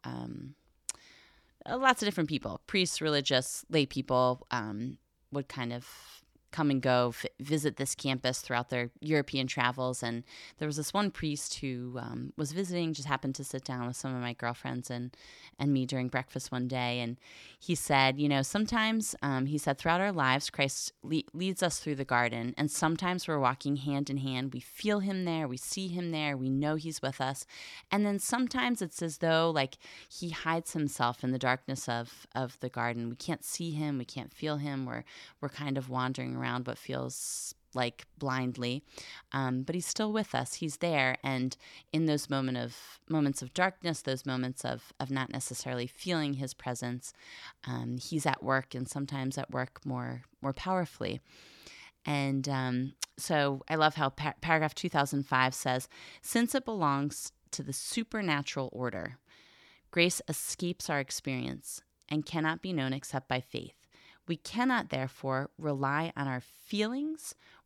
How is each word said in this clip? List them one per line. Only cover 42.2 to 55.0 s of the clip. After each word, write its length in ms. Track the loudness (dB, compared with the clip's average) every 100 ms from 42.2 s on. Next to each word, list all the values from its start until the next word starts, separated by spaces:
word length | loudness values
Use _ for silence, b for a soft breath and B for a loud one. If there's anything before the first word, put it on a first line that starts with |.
| 2
moment 300 | 0 2 0
of, 400 | -4 -8 -16 -14 -2
moments 320 | 2 2 0
of 120 | -4
darkness, 500 | 0 0 0 -4 -2
those 240 | -2 -2 -2
moments 360 | -2 -2 -2
of, 300 | -4 -4 -6 -8
of 100 | -2
not 220 | -2 -2
necessarily 560 | -4 -6 -6 -4 -4 -4
feeling 480 | -6 -2 0 2 0
his 180 | -4
presence, 600 | -6 -6 -4 -4 -4 -8 -16 B B B B -6
um, 320 | -4 -4 -4
he's 300 | -4 -2 0
at 160 | 0
work, 320 | 2 0 0 -6
and 120 | -6
sometimes 520 | -4 -4 -2 -2 -2
at 100 | -2
work 320 | -2 -4 -6
more, 380 | -6 -4 -4 -8 -12 _
more 140 | -4
powerfully." 640 | -2 0 0 0 -2 -4 -4 -8 B B B B B B _ -4
And, 420 | 0 2 0 0
um, 460 | 0 2 0 -2 -6 -10 -6
so 460 | 2 4 4 2 0
I 60 | 4
love 200 | 4 6
how 140 | 0
pa-, 260 | 2 -2 0
paragraph 360 | 4 4 4 0
two 140 | 0
thousand 340 | 2